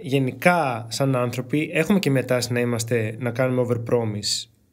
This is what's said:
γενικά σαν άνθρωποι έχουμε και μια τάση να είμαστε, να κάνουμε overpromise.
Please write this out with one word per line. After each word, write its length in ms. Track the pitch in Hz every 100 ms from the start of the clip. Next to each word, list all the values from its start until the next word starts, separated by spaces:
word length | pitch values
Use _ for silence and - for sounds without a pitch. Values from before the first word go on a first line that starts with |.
γενικά 840 | 151 139 127 - 180 175 139 113 113
σαν 260 | - 139 123
άνθρωποι 540 | 123 123 120 147 156
έχουμε 260 | 160 160 202
και 120 | 147
μια 140 | 131
τάση 280 | 120 123 -
να 80 | 120
είμαστε, 560 | 120 117 113 120 110 113
να 120 | 123
κάνουμε 360 | 120 131 127 120
overpromise. 800 | 120 113 120 110 104 101 - - _ _